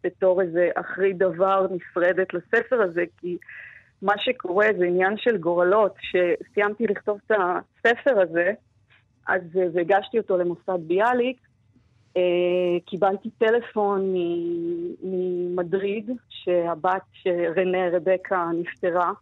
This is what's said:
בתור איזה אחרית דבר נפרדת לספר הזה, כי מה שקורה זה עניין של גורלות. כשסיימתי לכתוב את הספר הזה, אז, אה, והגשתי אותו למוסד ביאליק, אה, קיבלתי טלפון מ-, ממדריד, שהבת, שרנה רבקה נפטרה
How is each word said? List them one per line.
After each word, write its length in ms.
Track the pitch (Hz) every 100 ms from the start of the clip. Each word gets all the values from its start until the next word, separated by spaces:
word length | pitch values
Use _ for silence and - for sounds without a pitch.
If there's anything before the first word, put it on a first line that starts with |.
בתור 380 | 180 - 190 180
איזה 280 | 185 165 175 -
אחרית 420 | - - 196 175
דבר 500 | 185 165 190 196 190
נפרדת 600 | 180 - 185 175 180 185
לספר 480 | 180 - 226 226 247
הזה, 220 | 190 170 175 _
כי 200 | 180 175 - - - - _ _
מה 120 | 196 208
שקורה 500 | - 247 - 185 214 190
זה 80 | 180
עניין 320 | 180 190 208
של 200 | 247 214
גורלות. 580 | 165 175 180 214 196 -
כשסיימתי 920 | - 185 175 160 - - 208 208 220
לכתוב 320 | 202 - 202 _
את 40 | 214
הספר 840 | 180 175 - _ 226 240 285 220
הזה, 300 | 175 165 175 220 _ _ _ _ _ _ -
אז, 140 | 185 175 180
אה, 60 | 180
והגשתי 440 | 170 170 196 - 226
אותו 200 | 202 180
למוסד 420 | 175 170 - 185 160
ביאליק, 500 | 180 226 247 240 254 _ _ _ _ _ _ _ 180
אה, 40 | 180 175 180 180 180 175 -
קיבלתי 440 | 180 196 196 226 _
טלפון 760 | 220 233 233 214 202 196 190 185
מ-, 760 | 170 170 170 170 170 170 175 -
ממדריד, 1040 | 185 185 180 180 180 180 175 190 202 214 214 254 _
שהבת, 720 | - - 175 170 160 185 185 -
שרנה 760 | - 185 175 170 165 185 185 180 175
רבקה 480 | 165 185 - 185 170 170
נפטרה 500 | 175 - 185 175 175 208